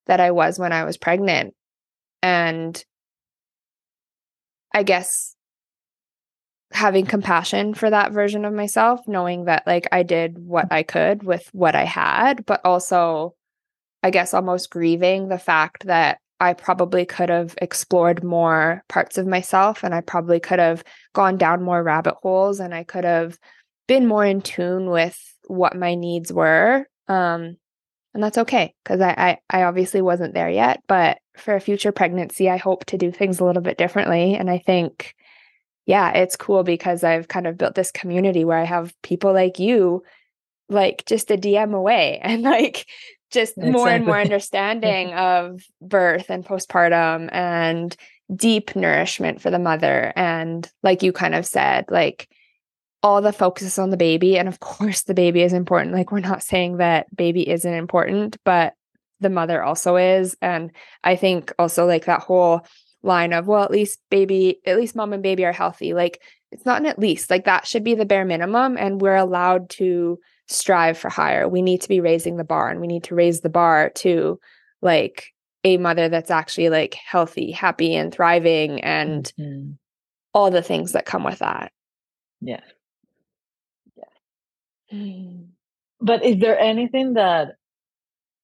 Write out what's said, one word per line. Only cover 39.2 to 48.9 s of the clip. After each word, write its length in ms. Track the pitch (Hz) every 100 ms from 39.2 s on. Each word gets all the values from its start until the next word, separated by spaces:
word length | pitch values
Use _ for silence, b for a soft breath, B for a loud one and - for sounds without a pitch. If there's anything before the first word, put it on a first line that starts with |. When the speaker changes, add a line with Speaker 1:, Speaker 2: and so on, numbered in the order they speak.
| 196
Speaker 1:
like 240 | 190 180 180
you, 440 | 202 233 180 180 b b b _ _ _ -
like, 340 | 202 190 - -
just 240 | 214 -
a 60 | 202
D 200 | 202 202
M 160 | 214
away 460 | 196 196 226 143 -
<laughs> 20 |
and, 200 | 202 226
like, 440 | 254 240 294 - - B B B _
just 280 | 247 220 -
more 300 | 240 254 240
and 160 | 233 226
more 100 | 208
Speaker 2:
Exactly. 20 |
<laughs> 120 | 202 202
Speaker 1:
understanding 760 | - 196 196 226 214 190 180
of 460 | 175 185 180 175 180 - _
birth 480 | 185 196 175 170 180
and 160 | 185 180
postpartum 800 | 190 - 180 170 170 165 160 165
and 640 | 180 175 170 165 165 175 - b b -
deep 400 | 190 226 220 - 190
nourishment 640 | 170